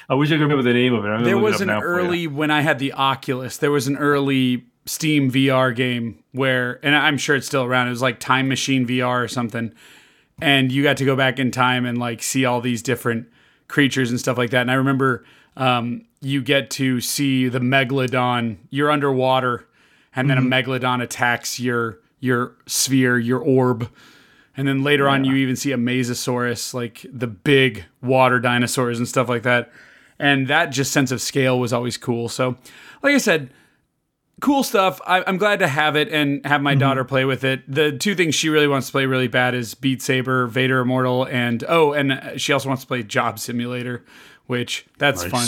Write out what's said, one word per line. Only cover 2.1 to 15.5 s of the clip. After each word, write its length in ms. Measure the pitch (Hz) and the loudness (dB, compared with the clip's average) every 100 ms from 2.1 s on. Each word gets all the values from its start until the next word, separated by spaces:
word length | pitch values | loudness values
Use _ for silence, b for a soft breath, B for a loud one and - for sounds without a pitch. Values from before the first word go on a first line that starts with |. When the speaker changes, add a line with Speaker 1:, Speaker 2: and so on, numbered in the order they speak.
| 175 165 | -2 -4
Speaker 2:
when 220 | 143 151 | -2 0
I 120 | 151 | 2
had 180 | 147 135 | 2 0
the 140 | 135 | -2
Oculus, 640 | 143 135 135 - 127 123 - | -2 -2 -2 -4 -6 -8 -4
there 140 | 147 | 0
was 160 | 147 127 | 0 0
an 100 | 139 | 0
early 720 | 147 143 139 135 127 123 - _ - | 0 2 2 2 2 0 -6 _ -12
Steam 440 | - 156 151 135 | -4 0 2 2
V 200 | 131 135 | 2 2
R 240 | 131 131 | 2 2
game 500 | 117 127 120 117 101 _ | 0 -2 -2 -6 -10 _
where, 480 | 127 135 127 123 123 | -2 0 0 -2 -4
and 140 | 147 147 | 0 2
I'm 220 | 147 139 | 2 0
sure 180 | - 139 | 0 0
it's 100 | 127 | 0
still 200 | 139 123 | -2 0
around, 220 | 127 123 | 0 0
it 20 | |
was, 120 | 120 | 0
like, 200 | 127 113 | -2 -2
Time 260 | - 131 131 | 0 2 2
Machine 380 | 127 - 135 120 | -2 0 0 0
V 160 | 127 | 0
R 200 | 123 123 | 0 -2
or 60 | 117 | -2
something. 460 | 127 117 117 113 b b b b b b - | -4 -4 -4 -8 b b b b b b -4
And 300 | 143 139 131 | 2 2 2
you 100 | 135 | 2
got 140 | 143 139 | 2 2
to 80 | 139 | 2
go 120 | 135 | 2
back 220 | 131 127 | 0 0
in 120 | 127 | -2
time 340 | 123 127 123 123 | 2 2 0 -2
and, 120 | 120 | -4
like, 260 | 120 113 | -6 -6
see 220 | - 131 127 | -4 0 0
all 160 | 123 | 0
these 200 | 123 117 | -2 -4
different 460 | 131 120 123 113 - b b b - | -2 -2 -2 -4 -6 b b b -4
creatures 440 | - 139 131 120 | 2 2 2 -2
and 60 | 123 | -2
stuff 180 | - 120 | -2 -2
like 140 | 120 | 0
that. 100 | 123 | 0
And 100 | 123 | 2
I 40 | 131 | 2
remember, 500 | 135 135 135 120 b b b | 2 2 0 -2 b b b